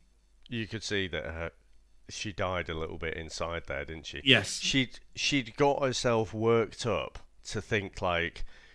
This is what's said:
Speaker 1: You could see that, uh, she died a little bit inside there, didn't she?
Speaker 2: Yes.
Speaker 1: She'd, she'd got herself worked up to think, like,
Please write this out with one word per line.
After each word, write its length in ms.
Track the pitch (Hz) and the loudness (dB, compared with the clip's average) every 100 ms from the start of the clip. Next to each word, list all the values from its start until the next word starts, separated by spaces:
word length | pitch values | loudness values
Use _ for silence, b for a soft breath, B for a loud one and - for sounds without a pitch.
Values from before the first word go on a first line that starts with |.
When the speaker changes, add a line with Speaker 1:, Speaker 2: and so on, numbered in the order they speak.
| _ _ _ _ - | _ _ _ _ -8
Speaker 1:
You 180 | 117 107 | -6 -4
could 160 | 110 | -6
see 240 | - 101 92 | -2 0 0
that, 160 | 82 | -2
uh, 240 | - 82 85 - _ - - - - | -4 -6 -6 -8 _ -20 -20 -20 -14
she 240 | - 110 | -8 -6
died 360 | 95 92 90 82 | -2 0 0 -2
a 60 | |
little 240 | 80 80 82 | -2 -4 -4
bit 160 | 80 | -4
inside 500 | - 82 - 82 85 - | -4 -8 -4 -4 -4 -4
there, 160 | 69 | -6
didn't 220 | 71 80 - | -6 -8 -10
she? 140 | 71 | -2
Speaker 2:
Yes. 340 | 135 117 101 - | 6 6 4 -2
Speaker 1:
She'd, 380 | - 135 123 - - | 0 0 0 -4 -14
she'd 400 | - - 143 113 - | -4 0 2 0 2
got 240 | 143 143 | 2 4
herself 520 | 135 120 127 113 110 | 0 2 2 2 2
worked 520 | 110 113 117 107 - 117 | 2 4 6 4 -2 0
up 340 | 87 60 - - - - | 0 -2 -8 -18 -16 -8
to 140 | 110 | -6
think, 400 | - 110 98 - | 0 -2 -2 -2
like, 420 | 95 85 85 - b b b | 2 2 0 -2 b b b